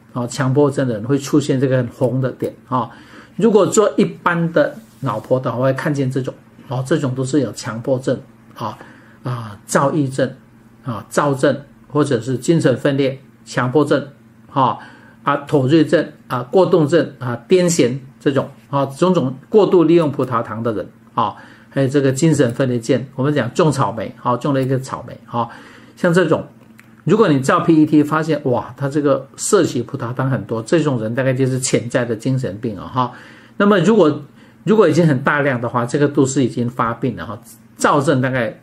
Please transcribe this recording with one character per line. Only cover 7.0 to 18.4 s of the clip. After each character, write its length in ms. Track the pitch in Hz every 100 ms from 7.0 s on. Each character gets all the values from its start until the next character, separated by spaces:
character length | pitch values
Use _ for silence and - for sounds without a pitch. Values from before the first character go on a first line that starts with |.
| 135
都 120 | 131 127
是 160 | 151
有 100 | 117
强 300 | - - 110
迫 180 | 120 131
症， 180 | - 123 - - - -
啊， 220 | 113 - - - - -
啊， 360 | 135 120 113 104 -
躁 260 | 180 277
郁 160 | 175 139
症， 240 | - 127 - - _ - _ -
啊， 200 | 107 -
躁 240 | - 147
症， 280 | 131 147 - - - -
或 160 | 147
者 180 | 139 120
是 160 | 123 127
精 240 | - 165
神 160 | 139 117
分 180 | 151 139
裂、 240 | 135 131 - _
强 260 | - - 123
迫 140 | 147
症， 240 | 139 143 - - - _ -
啊， 260 | 143 127 101 - - - -
啊， 120 | - 143
妥 320 | - 151 127
瑞 160 | 160
症， 240 | 156 165 - - -
啊， 140 | 131
过 220 | 123 190 180
动 220 | 175 147
症， 240 | 160 123 -
啊， 180 | 120 120 -
癫 160 | 180 175
痫 320 | 170 123 135 - -
这 120 | 156
种， 180 | 135